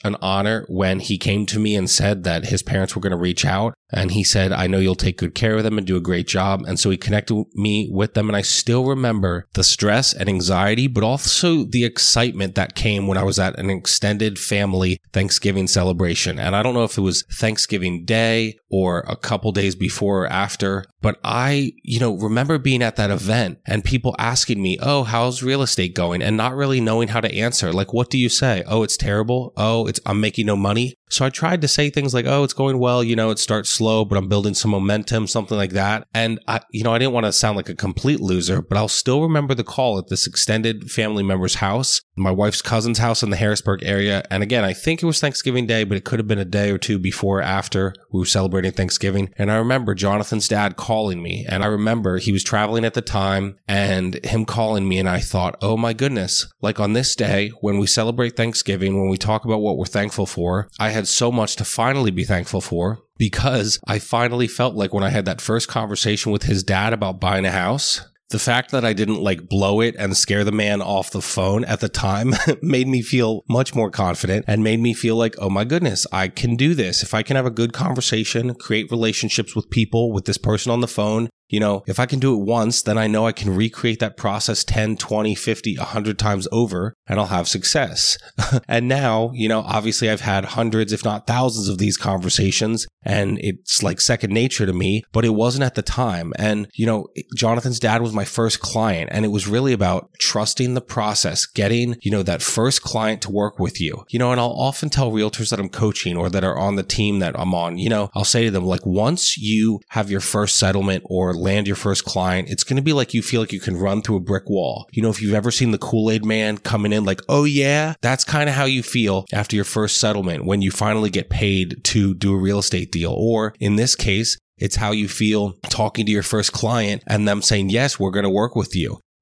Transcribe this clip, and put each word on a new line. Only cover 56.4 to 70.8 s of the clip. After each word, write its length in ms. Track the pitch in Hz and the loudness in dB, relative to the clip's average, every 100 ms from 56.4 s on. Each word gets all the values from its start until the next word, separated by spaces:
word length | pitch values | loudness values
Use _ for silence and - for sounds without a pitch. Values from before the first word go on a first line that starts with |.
| - _ | -4 _
like, 180 | 101 107 | -4 0
on 140 | 104 | 0
this 220 | 113 131 - | 2 0 0
day, 340 | 113 101 104 - | 0 0 -2 -2
when 180 | 104 101 | 0 2
we 80 | 101 | 2
celebrate 500 | - 113 117 120 - | 2 0 0 -2 0
Thanksgiving, 640 | 117 110 - 98 98 98 | -2 -2 -2 0 0 0
when 100 | 95 | 0
we 80 | 95 | 0
talk 280 | 104 107 117 | 0 0 0
about 160 | 110 | 0
what 160 | 104 73 | 0 0
we're 80 | 95 | -2
thankful 400 | 104 101 - 95 | -2 -2 -2 -4
for, 420 | - 87 92 101 - | -2 -2 -2 -4 -4
I 100 | 107 | -2
had 180 | 107 95 | 0 0
so 240 | - 120 | 0 2
much 240 | 120 104 - | 2 0 -2
to 100 | 107 | -4
finally 460 | - 117 135 113 | 0 2 2 2
be 120 | 90 | 0
thankful 380 | - 92 87 95 | 0 -2 -2 -4
for." 380 | - 85 90 113 _ - | -2 -2 -2 -4 _ -2
Because 640 | 110 - 135 131 107 - - | -2 2 0 2 0 -2 -2
I 120 | 107 | -2
finally 480 | - 117 120 120 113 | 0 0 0 2 0
felt 280 | - 123 104 | 0 -2 0
like 180 | 98 | -2
when 100 | 101 | 0
I 60 | 98 | 0
had 160 | 110 95 | 0 -2
that 160 | - | -4
first 260 | - 113 - | -2 -2 -2
conversation 640 | 123 107 101 107 107 113 | -4 -4 -2 0 0 0
with 120 | 104 | 0
his 200 | - 101 | 0 0
dad 300 | 95 95 107 | 0 0 2
about 260 | 113 101 95 | 0 -2 -2
buying 260 | 95 98 95 | 0 2 0
a 60 | |
house, 500 | 92 90 139 - - - _ - | 0 0 0 -2 -4 -6 _ -6
the 100 | 110 | -4
fact 320 | - 120 - | 0 0 0
that 120 | 139 | 0
I 100 | 117 | 0
didn't, 280 | 104 104 107 | 2 0 0
like, 260 | 98 87 90 | 0 -2 0
blow 320 | 98 98 104 | 2 4 4
it 160 | 117 - | 2 0
and 220 | 98 92 | -2 0
scare 260 | - 101 | 2 2
the 80 | 101 | 2
man 300 | 107 104 101 | 2 2 0